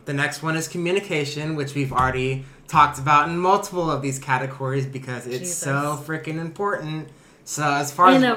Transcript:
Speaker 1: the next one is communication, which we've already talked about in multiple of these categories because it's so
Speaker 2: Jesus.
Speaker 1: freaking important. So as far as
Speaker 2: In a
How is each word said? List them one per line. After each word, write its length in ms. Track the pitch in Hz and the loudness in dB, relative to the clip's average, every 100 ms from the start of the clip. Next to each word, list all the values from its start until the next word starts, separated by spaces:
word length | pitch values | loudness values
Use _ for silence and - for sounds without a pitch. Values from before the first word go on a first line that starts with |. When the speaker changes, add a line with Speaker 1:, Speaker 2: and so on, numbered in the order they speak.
| - | -6
Speaker 1:
the 80 | |
next 280 | 139 143 - | -2 -2 -4
one 140 | 160 160 | -4 -2
is 120 | 160 | -4
communication, 880 | 175 170 190 202 165 139 147 151 156 | -4 0 0 0 -2 -2 -4 -4 -4
which 200 | 135 143 | -4 -2
we've 160 | 135 | -2
already 520 | 127 127 127 131 131 - - - | 2 2 2 -2 -4 -8 -18 0
talked 300 | 156 147 - | 4 4 4
about 300 | 135 147 156 | 2 4 4
in 80 | 170 | 2
multiple 520 | 185 196 196 180 165 | 2 2 2 -2 -2
of 100 | 139 | -2
these 160 | 139 135 | -2 -4
categories 680 | - 127 135 - 131 139 135 | -2 -2 -2 -6 -4 -2 -4
because 420 | 131 131 123 120 | -6 -8 -10 -6
it's 260 | 123 180 | -6 -6
so 420 | - 147 139 147 147 | -6 -2 0 0 -4
Speaker 2:
Jesus. 100 | 143 | -6
Speaker 1:
freaking 320 | 160 156 156 | -6 -6 -6
important. 680 | 165 165 202 190 151 156 147 - - - - | -6 -4 -2 -2 -4 -8 -10 -16 -20 -20 -12
So 180 | - | -4
as 280 | 147 143 139 | 0 0 -2
far 160 | - 269 | 6 8
as 60 | 269 | 8
Speaker 2:
In 80 | |
a 120 | 254 | 6